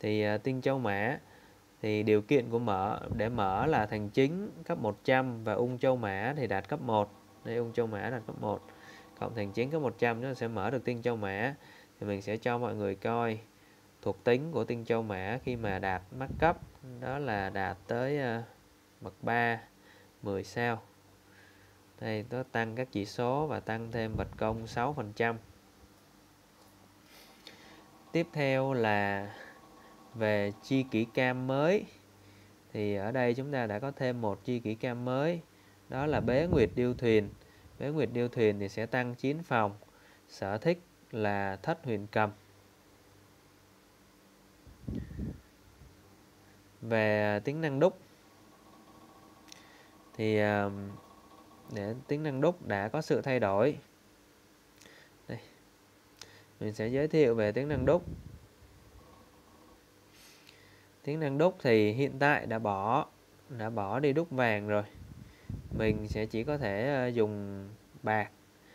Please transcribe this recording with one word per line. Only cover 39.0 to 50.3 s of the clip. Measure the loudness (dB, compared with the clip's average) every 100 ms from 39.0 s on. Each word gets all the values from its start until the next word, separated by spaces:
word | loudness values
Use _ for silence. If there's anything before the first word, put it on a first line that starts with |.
| -2
chín | -4 -4 -4
phòng. | 0 2 2 -2 -16 -20 -20 -20 -20
Sở | -8 -6 -2
thích | 0 -2 -6 -20 -10
là | -2 0 0 -2 -4
Thất | -4 -4
Huyền | -2 -4 -2
Cầm. | 0 0 -2 -18 -20 -20 -20 -20 -20 -20 -20 -20 -20 -20 -20 -20 -20 -20 -20 -20 -20 -20 -20 -20 -20 -20 -14 -10 -8 -8 -8 -10 -10 -18 -20 -20 -20 -20 -20 -20 -20 -20 -20 -20 -20 -20 -14
Về | 0 4 4 4 4 2
tính | -2 -2
năng | -2 4
đúc. | 4 2 -8 -20 -20 -20 -20 -20 -20 -20 -20 -20 -20 -20 -20 -20 -20 -20 -20 -20 -20 -20 -16 -2
Thì, | 2